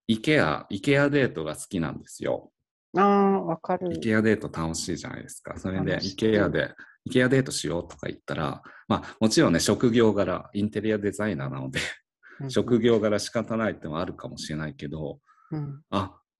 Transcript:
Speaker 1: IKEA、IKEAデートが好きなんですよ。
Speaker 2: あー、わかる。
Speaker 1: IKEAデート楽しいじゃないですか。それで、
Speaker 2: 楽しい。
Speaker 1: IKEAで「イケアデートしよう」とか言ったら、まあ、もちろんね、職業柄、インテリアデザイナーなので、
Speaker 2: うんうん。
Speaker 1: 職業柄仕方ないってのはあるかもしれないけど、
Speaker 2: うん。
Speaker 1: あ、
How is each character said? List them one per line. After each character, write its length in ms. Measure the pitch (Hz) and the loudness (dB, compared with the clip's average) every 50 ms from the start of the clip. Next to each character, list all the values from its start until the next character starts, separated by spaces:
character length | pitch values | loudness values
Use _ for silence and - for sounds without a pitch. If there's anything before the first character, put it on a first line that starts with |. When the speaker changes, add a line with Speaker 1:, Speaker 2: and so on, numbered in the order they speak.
| _ - | _ -2
Speaker 1:
IKEA、 560 | 113 110 - 156 151 139 92 78 71 - - - | -2 0 2 2 2 4 4 2 0 -2 -4 -8
IKEA 420 | - - - 143 139 139 143 147 | -10 -4 0 2 2 4 4 4
デ 180 | 143 143 131 113 | 4 2 2 2
ー 40 | - | 0
ト 120 | 82 80 | -4 -6
が 120 | 78 78 | -6 -8
好 100 | - - - | -10 -10 -6
き 100 | - 92 | -4 -4
な 120 | 80 67 | -2 -4
ん 100 | - - | -6 -8
で 80 | - - | -14 -16
す 160 | - - - | -12 -6 -4
よ。 260 | 65 60 - - - _ _ _ _ _ _ _ _ - | -4 -4 -4 -6 -12 _ _ _ _ _ _ _ _ 0
Speaker 2:
あ 40 | 175 | 4
ー、 20 | 196 | 4
わ 560 | 202 202 202 196 196 196 190 180 170 165 - | 6 6 6 6 6 4 2 0 -2 -6 -4
か 180 | - - 185 | -4 -4 -4
る。 120 | 180 185 175 | -2 -4 -4
Speaker 1:
IKEA 340 | 165 160 - 113 110 110 107 | -6 -2 0 2 2 4 4
デ 160 | 113 107 104 | 4 2 2
ー 0 | |
ト 100 | - - | 0 -6
楽 260 | - 82 82 82 82 | -6 -4 -4 -4 -4
し 120 | - - - | -4 -6 -6
い 80 | 82 | -6
じ 100 | - - | -6 -8
ゃ 40 | - | -10
な 80 | - - | -12 -12
い 40 | - | -14
で 60 | - | -14
す 140 | - - - | -16 -16 -14
か。 160 | - - - | -14 -12 -8
そ 120 | - 95 | -6 -4
れ 140 | 92 92 - | -4 -2 -2
で、 80 | 95 90 | -2 -2
Speaker 2:
楽 100 | 85 - | -2 -4
し 100 | 95 92 | -6 -4
い。 20 | |
Speaker 1:
IKEA 340 | - 110 110 110 104 98 87 | 0 2 4 4 4 4 2
で 240 | 78 80 67 - - - - - - _ - | 2 0 -2 -2 -6 -12 -20 -20 -20 _ -6
「イ 60 | - | 0
ケ 120 | - 127 127 | 2 4 4
ア 40 | 127 | 6
デ 120 | 131 135 | 4 4
ー 20 | 131 | 2
ト 100 | - 73 | 2 -2
し 140 | - - | -6 -4
よ 140 | 76 80 85 | -4 -4 -4
う」 20 | - - | -4 -8
と 80 | - | -12
か 120 | - - - | -12 -10 -10
言 80 | - | -10
っ 20 | - | -10
た 160 | _ - 69 | _ -8 -4
ら、 280 | 78 78 69 - - - - - - - - | -4 -2 -4 -4 -6 -12 -18 -20 -10 -4 -2
ま 140 | 107 87 - | -2 -2 -2
あ、 120 | - - - | -6 -4 0
も 80 | 110 110 | 0 2
ち 120 | 110 175 | 6 6
ろ 100 | 151 104 | 6 6
ん 20 | 85 | 6
ね、 80 | 82 | 4
職 320 | - - 104 - - 120 113 | 4 2 2 4 4 4 4
業 200 | 123 113 110 101 | 6 6 6 4
柄、 380 | 101 98 90 90 85 - - - | 4 2 0 -2 -4 -6 -6 -4
イ 80 | 104 101 | -2 -2
ン 80 | 104 | -2
テ 100 | - - | -2 -2
リ 120 | 110 110 107 | -2 -2 -2
ア 60 | 104 | 0
デ 120 | 101 104 | -2 -2
ザ 180 | 95 - 104 107 | -2 -2 -2 -2
イ 80 | 95 | -2
ナ 100 | 71 69 | -4 -4
ー 40 | 67 | -6
な 100 | 65 67 | -6 -8
の 100 | 65 65 | -8 -6
で、 100 | 67 - - - - - _ _ _ _ _ - - - | -6 -6 -6 -6 -8 -12 _ _ _ _ _ -20 -14 -12
Speaker 2:
う 20 | 143 | -8
ん 20 | |
う 20 | 135 | -4
ん。 20 | |
Speaker 1:
職 300 | 123 107 101 - 123 113 | -2 -2 0 2 2 4
業 200 | 107 120 117 110 | 4 4 4 4
柄 180 | 101 107 104 101 | 2 2 0 -2
仕 120 | - - | -2 -4
方 260 | - 117 110 - 117 | -4 -6 -4 -4 -4
な 120 | 113 113 104 | -2 -2 -2
い 40 | 82 | -4
っ 20 | |
て 100 | - - | -6 -8
の 80 | 80 78 | -8 -6
は 60 | 80 | -6
あ 40 | 92 | -6
る 100 | 85 - | -6 -8
か 140 | - - 64 | -10 -12 -12
も 100 | 69 - | -12 -12
し 120 | - - | -10 -8
れ 60 | 80 | -8
な 120 | 76 78 76 | -6 -6 -8
い 60 | 71 | -10
け 140 | - 80 71 | -10 -10 -10
ど、 320 | 73 80 78 71 69 - _ _ _ _ _ - | -8 -8 -8 -10 -10 -12 _ _ _ _ _ -10
Speaker 2:
う 60 | 156 | -10
ん。 260 | 151 147 143 143 143 - _ | -8 -8 -8 -10 -14 -10 _
Speaker 1:
あ、 280 | 92 98 98 95 - _ _ _ _ _ | -4 -4 -4 -4 -8 _ _ _ _ _